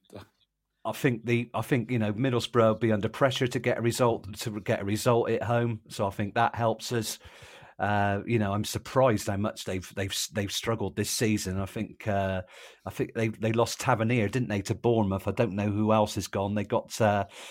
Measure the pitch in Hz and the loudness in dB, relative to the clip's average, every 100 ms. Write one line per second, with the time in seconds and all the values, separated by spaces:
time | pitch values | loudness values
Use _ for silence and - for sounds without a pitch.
0 | _ 101 - _ _ _ _ _ 110 110 | _ -20 -20 _ _ _ _ _ -8 0
1 | 143 117 113 120 117 - 113 135 110 123 | 0 0 0 0 0 -6 0 0 2 0
2 | 107 104 135 120 - 120 110 110 117 107 | 0 0 0 0 0 4 4 4 2 2
3 | 110 - 135 127 127 127 123 - 117 117 | 0 2 2 2 -2 0 -2 0 0 2
4 | 123 117 98 101 - 107 - 113 101 107 | 2 2 -6 -10 -8 -8 -4 -2 0 0
5 | 127 117 - 113 101 120 120 110 - - | 4 4 2 -2 0 0 0 -4 -8 -4
6 | 101 - 104 117 113 - 117 110 - 120 | -4 -2 -4 0 0 2 0 0 -2 -4
7 | 110 - - - - - - - 98 104 | -4 -8 -14 -20 -20 -20 -20 -6 0 2
8 | 101 101 - 117 104 101 104 - - 135 | 2 0 0 0 0 0 -4 -6 -2 2
9 | 131 107 - 98 101 - - 92 - - | 4 2 0 -2 -2 -4 -6 -6 -6 -8
10 | 98 - - 107 101 - - 113 95 98 | -6 -4 -4 -4 -4 -4 -2 -2 -2 -4
11 | 101 - 113 107 95 92 95 - 107 - | -4 0 2 2 0 -4 -4 -6 -8 -8
12 | - 101 95 95 92 - - - - - | -2 0 0 -2 -6 -16 -20 -14 -14 -6
13 | 127 113 113 107 110 113 117 - - 117 | -4 -2 -2 0 0 2 0 0 0 2
14 | 113 123 101 135 127 104 101 101 120 113 | 2 2 2 0 -2 -2 -2 0 2 2
15 | 101 95 104 98 117 98 104 101 107 110 | 2 0 -2 -2 -2 0 -2 0 2 4
16 | 104 - 92 101 98 104 101 117 - - | 2 -2 -4 -2 -2 -2 -2 -2 -4 0
17 | 107 101 98 - - | 2 2 -2 -8 -20